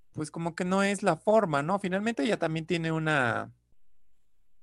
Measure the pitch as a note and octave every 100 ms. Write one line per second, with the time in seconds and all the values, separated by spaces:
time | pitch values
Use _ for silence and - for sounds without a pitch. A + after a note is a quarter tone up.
0 | - - D3+ E3+ E3+ D#3+ F3+ F#3+ G3 G3
1 | G3+ D#3 - A3 G3 C#3+ D3+ G3 F#3 F#3+
2 | A3 A#3 B3+ F3+ E3 D#3+ D#3 E3+ D#3+ D#3+
3 | D#3 D3 A#2 G#2+ A2 - _ - - -
4 | - - - - - -